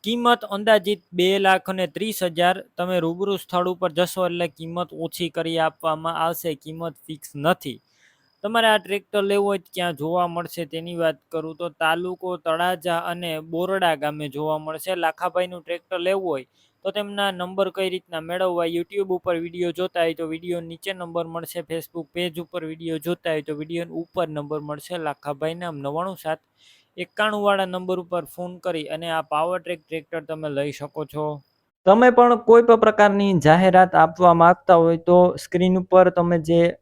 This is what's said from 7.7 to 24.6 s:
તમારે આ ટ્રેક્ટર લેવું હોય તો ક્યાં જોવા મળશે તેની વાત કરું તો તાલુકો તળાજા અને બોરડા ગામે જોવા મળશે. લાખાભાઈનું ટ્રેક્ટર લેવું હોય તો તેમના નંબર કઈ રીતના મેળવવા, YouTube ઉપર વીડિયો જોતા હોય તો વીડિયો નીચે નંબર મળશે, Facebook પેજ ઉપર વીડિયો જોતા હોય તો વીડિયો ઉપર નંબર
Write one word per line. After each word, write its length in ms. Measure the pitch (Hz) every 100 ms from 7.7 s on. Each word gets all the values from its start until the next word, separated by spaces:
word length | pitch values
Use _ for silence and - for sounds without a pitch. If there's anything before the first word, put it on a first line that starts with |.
| 113 _ _ _ _ _ _
તમારે 240 | 208 233 226
આ 120 | 214
ટ્રેક્ટર 420 | 208 202 _ 208
લેવું 240 | 196 202 202
હોય 160 | 196
તો 60 | _
ક્યાં 240 | - 175 143
જોવા 260 | 156 180 175
મળશે 360 | 170 170 - 160
તેની 260 | 160 170 175
વાત 160 | 160 147 _
કરું 260 | 160 160 160
તો 120 | 175 _
તાલુકો 540 | 160 170 185 185 180 175
તળાજા 640 | 165 160 180 180 175 170 175
અને 200 | 175 175 156 160
બોરડા 420 | 165 180 196 180
ગામે 320 | 151 147 151 147
જોવા 240 | 143 156 156
મળશે. 420 | 156 156 185 180
લાખાભાઈનું 580 | 165 - 180 175 180 175
ટ્રેક્ટર 360 | 160 170 _ 185
લેવું 300 | 180 196 185
હોય 140 | 139 127 _ _ _
તો 60 | 196
તેમના 400 | 208 202 202 202
નંબર 360 | 180 180 190 185
કઈ 180 | 196 190
રીતના 280 | 180 _ 165
મેળવવા, 440 | 160 180 185 175 170
YouTube 440 | 170 170 202 196
ઉપર 200 | 180 185 170
વીડિયો 280 | 170 175 175
જોતા 320 | 170 185 175
હોય 120 | 165
તો 100 | 160 165
વીડિયો 340 | 160 175 175
નીચે 300 | 165 165 196
નંબર 320 | 185 170 170 165
મળશે, 340 | 165 165 175 156
Facebook 380 | 165 - 170 151
પેજ 260 | 175 180 160
ઉપર 200 | 170 180
વીડિયો 320 | 160 160 165 160
જોતા 360 | 170 170 170
હોય 100 | 156 151
તો 60 |
વીડિયો 300 | 151 156 170 170 160
ઉપર 240 | 170 185 160
નંબર 340 | 151 147 151